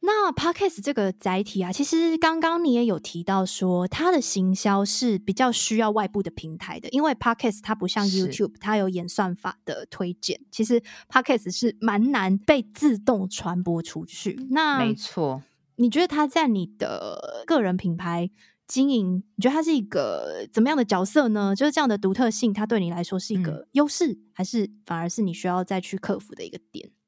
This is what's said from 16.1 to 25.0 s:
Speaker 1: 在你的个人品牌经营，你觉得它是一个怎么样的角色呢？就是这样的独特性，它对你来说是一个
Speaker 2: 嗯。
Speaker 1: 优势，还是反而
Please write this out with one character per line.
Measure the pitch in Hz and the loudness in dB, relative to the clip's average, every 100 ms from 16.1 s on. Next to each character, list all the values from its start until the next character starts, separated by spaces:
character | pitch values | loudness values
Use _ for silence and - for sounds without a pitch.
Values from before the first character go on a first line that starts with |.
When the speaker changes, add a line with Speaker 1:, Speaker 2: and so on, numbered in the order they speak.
| 294 302 | 2 0
Speaker 1:
在 | 311 302 | 2 2
你 | 208 175 - | 0 -2 -6
的 | - - 104 - - - 113 | -6 -6 -8 -10 -10 -12 0
个 | 320 | 2
人 | 196 185 | 4 0
品 | 185 | -2
牌 | 170 180 170 175 208 _ _ _ | -4 -4 -4 -4 _ _ _ _
经 | - 277 | 0 2
营， | 254 190 185 - | 2 2 -2 -4
你 | - | 0
觉 | 240 | 0
得 | 294 | 2
它 | |
是 | 320 | 2
一 | 302 | 0
个 | 208 175 127 80 62 78 104 | 0 -2 -2 -4 -6 -8 -4
怎 | - | 2
么 | 240 | 2
样 | 302 | 2
的 | |
角 | 214 190 | 2 2
色 | 185 311 262 | 2 2 4
呢？ | 214 202 196 | 2 0 2
就 | 294 | 2
是 | |
这 | 285 | 2
样 | 277 | 2
的 | 208 | 2
独 | 196 | 0
特 | - 247 | 2 0
性， | 214 240 | 2 0
它 | 202 | 0
对 | 214 226 | 0 0
你 | 175 | 0
来 | 170 | -4
说 | 175 185 | -4 -4
是 | - | -2
一 | 202 | -2
个 | 175 | -2
Speaker 2:
嗯。 | 151 - | -4 -2
Speaker 1:
优 | 269 294 | 2 2
势， | - 330 196 _ | 2 -2 -2 _
还 | - | -8
是 | 190 233 202 - - | -4 -2 -2 -6 -8
反 | |
而 | 170 | -4